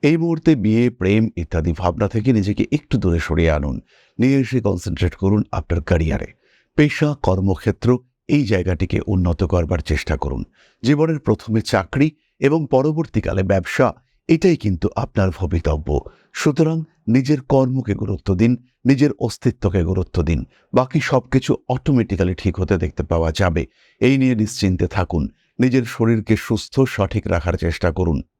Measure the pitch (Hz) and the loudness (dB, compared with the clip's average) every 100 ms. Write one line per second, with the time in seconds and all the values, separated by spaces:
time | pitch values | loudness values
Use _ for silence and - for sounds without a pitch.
0 | 143 165 165 165 160 147 104 110 123 120 | 2 2 0 0 2 4 2 2 0 0
1 | 92 104 113 - 82 85 80 80 92 82 | 0 2 0 -2 -4 -2 -2 -2 -2 0
2 | 101 113 117 113 98 104 - 151 _ 117 | -2 0 0 2 0 -2 -2 -2 _ -2
3 | 92 85 - 82 82 76 71 64 - _ | 0 0 0 0 2 0 -2 -6 -10 _
4 | _ - 123 139 127 131 107 90 - 76 | _ -2 2 2 0 -2 -2 -4 -4 -2
5 | 92 - 95 104 101 - - 85 76 85 | -2 0 2 2 0 -6 -4 -4 0 0
6 | 80 - - _ _ _ _ - 147 - | 0 -2 -6 _ _ _ _ 0 0 2
7 | 151 143 - 92 95 90 - 95 113 123 | -2 0 -2 0 0 0 -2 0 0 0
8 | _ _ - 143 113 98 90 90 92 - | _ _ -2 0 2 0 0 -2 -2 -2
9 | - 95 87 85 87 90 82 90 - 73 | 0 0 2 0 0 0 0 -2 -2 -4
10 | - 78 73 64 - _ _ _ 113 147 | -2 -4 -4 -6 -8 _ _ _ 0 2
11 | 160 156 - 104 - 110 - 107 92 131 | 2 0 -2 -2 0 -2 0 -2 -2 0
12 | 151 _ _ _ 139 160 147 131 143 156 | 0 _ _ _ 0 0 2 2 2 -2
13 | 160 110 - 95 95 95 92 - 127 - | -2 -4 -2 -2 0 0 -2 0 0 0
14 | _ _ - 165 190 160 101 90 - - | _ _ 0 2 4 2 0 -2 -4 -4
15 | 127 - 95 - 87 85 - 76 76 73 | -4 0 -2 -2 -4 -2 -2 -4 -2 -4
16 | - _ _ - 151 143 160 165 156 _ | -4 _ _ -2 -2 2 0 0 -6 _
17 | - 120 131 151 131 135 131 131 123 101 | 0 0 2 -2 2 2 2 -2 -4 -4
18 | 104 98 - 92 113 123 _ _ - 135 | -4 -6 -2 2 2 2 _ _ 0 2
19 | 143 135 120 - 127 - 101 92 85 92 | 2 0 -6 -2 -4 0 -2 0 0 -2
20 | 87 - 78 78 60 _ _ 127 127 156 | -2 -2 0 -2 -4 _ _ 0 0 -2
21 | - 131 - 131 - - _ 127 - 135 | 0 -2 0 -2 0 -4 _ -4 0 0
22 | 113 92 90 92 98 90 92 92 82 - | 0 0 0 0 -4 -2 0 0 -2 -4
23 | - 85 82 80 95 82 69 _ _ _ | -2 0 0 0 0 0 -4 _ _ _
24 | 120 135 131 117 107 - 98 90 90 - | 2 4 2 2 -2 0 -2 0 -2 -2
25 | 90 85 67 _ _ - 127 127 117 - | -2 -2 -4 _ _ -2 2 2 -2 -2
26 | 113 117 - 110 - 107 - - 131 - | 0 0 2 -2 0 -4 -2 0 0 0
27 | 98 107 - 87 90 80 85 82 90 80 | -2 -2 -2 -2 0 -2 -2 -2 -2 0
28 | 87 71 - _ | -2 -2 -4 _